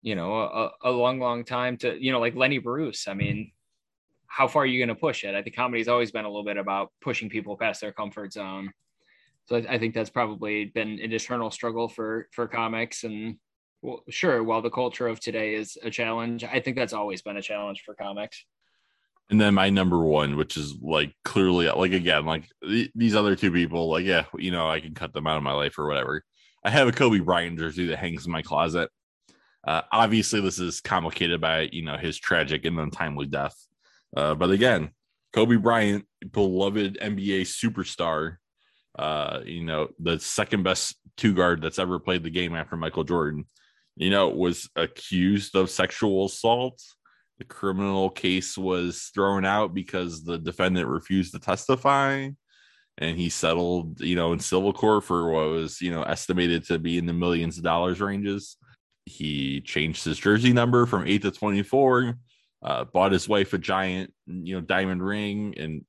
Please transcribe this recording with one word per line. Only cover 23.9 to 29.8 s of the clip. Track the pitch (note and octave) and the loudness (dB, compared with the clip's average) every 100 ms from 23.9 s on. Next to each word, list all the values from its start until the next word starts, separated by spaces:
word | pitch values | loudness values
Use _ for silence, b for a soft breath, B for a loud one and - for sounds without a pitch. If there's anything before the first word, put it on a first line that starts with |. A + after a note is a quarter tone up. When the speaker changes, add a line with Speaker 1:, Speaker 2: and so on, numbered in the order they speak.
Speaker 2:
like, | D#2+ | 0
yeah, | F#2 F2+ D2+ - | 2 2 0 -6
you | F#2 | -4
know, | F2 D#2+ | 0 0
I | D#2+ | -2
can | D#2+ | -6
cut | D#2 E2 | -10 -8
them | D2+ D#2 | -4 -2
out | D#2 | -2
of | |
my | C#2 | 0
life | C#2+ D2 - | 0 -2 -2
or | D2+ | -2
whatever. | C#2+ B1+ D2+ _ b b b | -2 -2 -6 _ b b b
I | G2 | 0
have | C#3+ B2+ | 4 4
a | |
Kobe | A#2 C3+ G#2+ | 6 4 4
Bryant | E2+ F2 E2+ E2+ | 4 2 0 -4
jersey | D#2+ D#2 F2 | -6 -2 -4
that | D#2 | -4
hangs | F2 D#2+ | -6 -6
in | F2 | -6
my | E2 | -6
closet. | - D2+ E2 E2+ E2 _ _ _ _ b b b - | -2 0 0 0 -4 _ _ _ _ b b b -4
Uh, | D#2+ | -4